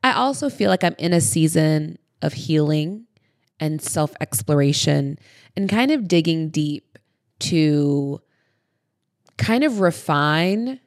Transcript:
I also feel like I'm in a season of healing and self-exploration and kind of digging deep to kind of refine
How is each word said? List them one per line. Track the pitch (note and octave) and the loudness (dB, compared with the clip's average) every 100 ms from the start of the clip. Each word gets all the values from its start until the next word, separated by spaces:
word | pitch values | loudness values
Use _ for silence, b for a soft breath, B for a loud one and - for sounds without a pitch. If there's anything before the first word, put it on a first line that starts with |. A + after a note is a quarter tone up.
I | C4 | 0
also | A#3+ B3+ C4+ D4 | 2 0 -2 -4
feel | - G3+ | 0 0
like | F#3 | 2
I'm | F3 - | 0 0
in | E3+ | 0
a | F3 | 2
season | - E3 D#3 E3 D#3 D#3 D3+ E3+ _ _ | 2 2 2 2 2 0 -2 -12 _ _
of | D#3 | -6
healing | - - D#3 D3+ D3+ D#3 G#3 A#3 _ _ _ _ _ | -6 -2 0 2 0 -2 -8 -14 _ _ _ _ _
and | D#3 D3+ | -6 -4
self-exploration | - - D3+ - - - - D3 C#3 D3+ - C#3+ C#3 D3 b b b - | -6 -4 -4 -4 -6 -6 0 2 2 2 2 0 -2 -8 b b b -6
and | G3 | -2
kind | G#3 C4 | 0 2
of | D4+ F#3+ | 0 2
digging | E3+ E3 D#3+ D#3+ | 2 2 0 -2
deep | D#3 D3+ D3 _ - _ _ _ _ | -2 -4 -4 _ -20 _ _ _ _
to | D3 E3 D#3 D3 C#3+ C#3+ C#3 C#3+ _ _ _ _ _ _ _ _ _ _ _ - | -2 2 2 2 2 0 -2 -8 _ _ _ _ _ _ _ _ _ _ _ -4
kind | - A3+ | 0 2
of | D4+ A3 | 2 2
refine | F3+ E3 - D3 D3 D3+ F3+ G3+ A#3+ C4 | 0 0 -2 0 2 2 0 0 -4 -8